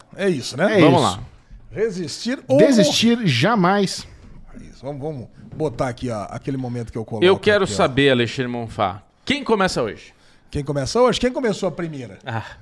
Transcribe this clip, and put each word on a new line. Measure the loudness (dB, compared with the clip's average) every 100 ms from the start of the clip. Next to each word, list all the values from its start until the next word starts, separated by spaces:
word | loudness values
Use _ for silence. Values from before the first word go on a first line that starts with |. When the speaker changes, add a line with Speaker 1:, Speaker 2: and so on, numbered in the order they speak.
| _
Speaker 1:
É | -4 -2
isso, | -2 -4 -2
né? | 2 4
Speaker 2:
É |
Speaker 3:
Vamos | 6 6
Speaker 2:
isso. | 2
Speaker 3:
lá. | -2 -12 -20 -20 -20 -14
Speaker 1:
Resistir | -6 -6 -6 -10 -8 -8 -6
ou | 2 6
Speaker 2:
Desistir | 8 6 4 4 2
Speaker 1:
morrer. | 2 2
Speaker 2:
jamais. | 2 2 4 4 2 0 -4 -14 -20 -20 -20 -20 -20
Speaker 1:
É |
isso. | -20 -16
Vamos, | -14 -10
vamos | -10 -10 -14 -18 -16
botar | -6 -6 -4 -6
aqui, | -6 -6
ó, | -6 -8
aquele | -10 -8 -6
momento | -6 -8 -8
que | -10
eu |
coloco | -8 0
Speaker 3:
Eu | 2 4
quero | 2 2
Speaker 1:
aqui, | 2
ó. | 0
Speaker 3:
saber, | 0 4 4
Alexandre | 4 2 -2 -6
Monfá, | -6 -6 -2 -2 -2 -14 _
quem | -6 -4
começa | 0 0 0 0
hoje? | -4 -6 -16 _ _ _ -10
Speaker 1:
Quem | -8
começa | -4 -4 -2 2
hoje? | 2 2
Quem | -2
começou | -2 -2 -2 -4
a |
primeira? | -6 -8 -10 -14 -14
Speaker 3:
Ah. | -8 -8 -8 -16